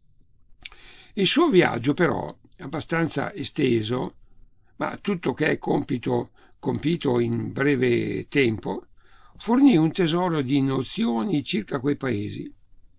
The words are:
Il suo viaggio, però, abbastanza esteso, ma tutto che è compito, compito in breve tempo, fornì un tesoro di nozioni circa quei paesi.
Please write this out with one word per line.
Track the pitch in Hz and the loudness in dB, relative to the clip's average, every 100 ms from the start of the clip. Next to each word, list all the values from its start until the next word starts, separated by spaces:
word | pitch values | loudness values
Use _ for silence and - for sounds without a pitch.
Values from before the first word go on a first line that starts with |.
| _ _ _ _ - - - - - - - | _ _ _ _ -20 -20 -18 -18 -20 -20 -10
Il | - 185 | 0 2
suo | 269 339 | 4 6
viaggio, | 190 135 117 117 | 6 4 2 -2
però, | 147 165 107 - - - - | 2 0 0 -6 -12 -20 -16
abbastanza | 139 151 - 165 165 143 123 | -10 -8 -4 -2 -2 -2 -6
esteso, | 202 135 - 135 117 107 127 175 - - - - _ _ - | -6 -6 -2 0 0 0 -4 -6 -12 -20 -20 -20 _ _ -8
ma | 165 151 | -8 -6
tutto | - 185 - 120 | -4 -2 -2 -2
che | 156 | -4
è | 143 | -4
compito, | - 147 143 131 131 120 - - - - | -2 -2 -2 -6 -2 -4 -4 -12 -20 -10
compito | 135 120 147 170 139 120 | -6 -4 -2 -2 0 0
in | 117 117 110 | 0 -2 -4
breve | 98 139 135 123 120 110 110 - | -2 0 2 2 2 0 -4 -2
tempo, | 147 123 107 - 220 - - - - - - | 2 2 0 -4 -8 -10 -20 -20 -20 -20 -10
fornì | - 247 277 175 | 0 6 8 8
un | 160 | 4
tesoro | 165 165 175 180 160 | 2 0 0 0 0
di | 127 139 | 0 2
nozioni | 135 135 123 - 226 233 214 151 | 2 0 -4 -2 -2 0 0 -2
circa | - 196 196 143 | -2 -4 -4 -4
quei | 131 147 | -2 -2
paesi. | 131 107 104 101 - - _ - - | -2 -4 -4 -8 -12 -16 _ -20 -20